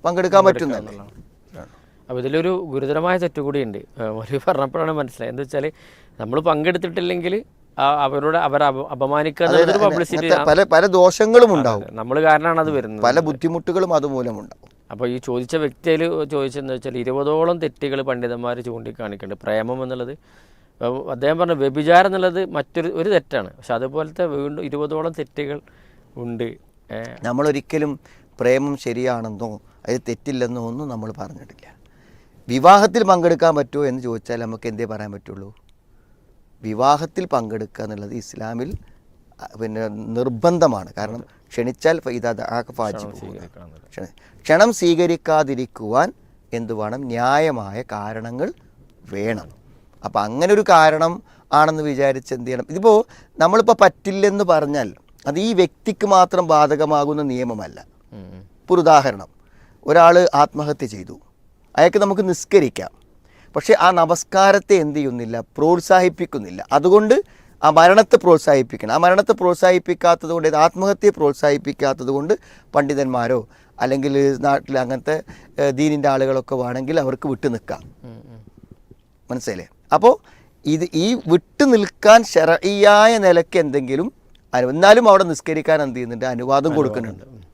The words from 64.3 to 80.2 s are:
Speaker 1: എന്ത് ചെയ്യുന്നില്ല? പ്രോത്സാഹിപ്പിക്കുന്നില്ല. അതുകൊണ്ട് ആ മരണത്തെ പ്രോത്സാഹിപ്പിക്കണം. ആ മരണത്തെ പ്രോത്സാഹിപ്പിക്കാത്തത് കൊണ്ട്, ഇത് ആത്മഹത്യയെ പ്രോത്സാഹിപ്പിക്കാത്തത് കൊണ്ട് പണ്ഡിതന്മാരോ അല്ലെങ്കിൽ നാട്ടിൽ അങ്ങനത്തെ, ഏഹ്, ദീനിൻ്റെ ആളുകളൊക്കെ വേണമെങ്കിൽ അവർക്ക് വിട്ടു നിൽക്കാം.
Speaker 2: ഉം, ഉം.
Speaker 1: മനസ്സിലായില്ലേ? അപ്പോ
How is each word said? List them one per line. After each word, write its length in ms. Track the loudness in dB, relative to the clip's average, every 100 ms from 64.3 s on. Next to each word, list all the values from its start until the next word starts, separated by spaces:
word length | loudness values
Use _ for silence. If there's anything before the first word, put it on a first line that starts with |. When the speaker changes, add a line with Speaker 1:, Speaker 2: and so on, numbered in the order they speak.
| 2 4 4 4
Speaker 1:
എന്ത് 220 | 2 2 -4
ചെയ്യുന്നില്ല? 440 | -4 -6 -8 -8
പ്രോത്സാഹിപ്പിക്കുന്നില്ല. 1300 | -10 -2 2 2 4 4 4 -2 -8 -8 -10 -14 -2
അതുകൊണ്ട് 520 | 0 4 4 6 2 0 _ _ _
ആ 60 | 2
മരണത്തെ 460 | 6 6 6 6 4
പ്രോത്സാഹിപ്പിക്കണം. 800 | 6 4 4 2 2 -6 -4
ആ 40 | 2
മരണത്തെ 340 | 4 4 2
പ്രോത്സാഹിപ്പിക്കാത്തത് 1000 | 0 2 2 4 2 0 -2 2 0 -2
കൊണ്ട്, 180 | -2 0
ഇത് 80 | 4
ആത്മഹത്യയെ 540 | 2 2 -2 2 2
പ്രോത്സാഹിപ്പിക്കാത്തത് 960 | 2 -2 2 0 0 -4 -4 -2 -2 -4
കൊണ്ട് 300 | -4 -2 -4 _ -20 _ -2
പണ്ഡിതന്മാരോ 720 | 0 -2 -2 -2 -2 -2 -4 _ _ -6
അല്ലെങ്കിൽ 580 | -4 -2 0 2 2 0
നാട്ടിൽ 420 | 0 -2 -2 -6
അങ്ങനത്തെ, 440 | -4 -6 -4 -6 -8 -20 -16 -4
ഏഹ്, 180 | -2 0
ദീനിൻ്റെ 320 | 0 0 0
ആളുകളൊക്കെ 460 | 0 0 -2 -4 -6
വേണമെങ്കിൽ 440 | -4 -6 -2 -2
അവർക്ക് 280 | -2 -4 -6
വിട്ടു 200 | -4 -4
നിൽക്കാം. 340 | -6 -10 -14 -14 -20
Speaker 2:
ഉം, 180 | -20 -20 -20
ഉം. 160 | -20 -20 _ -20 -20 _ -20 _ _ _
Speaker 1:
മനസ്സിലായില്ലേ? 360 | -10 -8 -10 -14 _ _
അപ്പോ 280 | 4 4 4